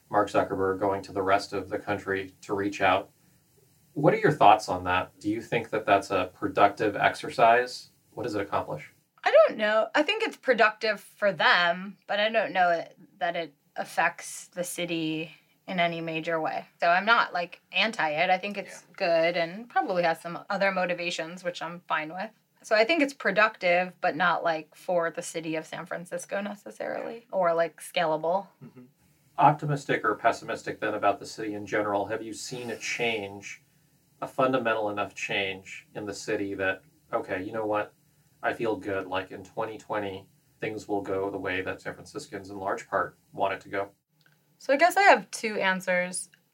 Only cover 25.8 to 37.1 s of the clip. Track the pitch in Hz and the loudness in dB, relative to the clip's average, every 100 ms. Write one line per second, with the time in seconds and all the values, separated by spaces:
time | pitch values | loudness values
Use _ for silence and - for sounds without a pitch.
25.8 | 175 165 175 175 - 196 208 208 - 208 | -8 -10 -8 -10 -6 -6 -6 -8 -14 -10
26.8 | - - - 233 - 196 175 165 165 - | -6 -6 -6 -10 -6 0 2 4 0 -2
27.8 | - - 165 156 160 185 190 _ 120 127 | -8 -2 0 0 0 0 -2 _ -20 -20
28.8 | 127 _ _ _ _ - 143 151 151 139 | -20 _ _ _ _ 4 4 4 0 -2
29.8 | - 120 110 104 117 - - 113 - 98 | 0 -2 0 0 0 0 -4 -8 -8 -6
30.8 | 110 107 104 98 98 - 110 104 104 110 | -4 0 0 0 -4 -10 -8 -8 -4 -2
31.8 | 104 101 110 113 113 104 - 123 120 110 | 0 0 -2 -4 -6 -10 -10 -8 -8 -8
32.8 | - - 120 113 98 101 - - _ _ | -6 -2 -2 -2 -6 -10 -14 -16 _ _
33.8 | _ _ _ - - - 131 131 113 110 | _ _ _ -12 -8 0 2 2 0 0
34.8 | 107 101 98 - - 107 98 95 - - | 0 -2 -4 -6 -4 -2 -2 -4 -12 -18
35.8 | - - 104 98 - 107 98 98 95 95 | -16 -10 -8 -8 -4 -4 -2 -2 -2 -2
36.8 | _ _ _ | _ _ _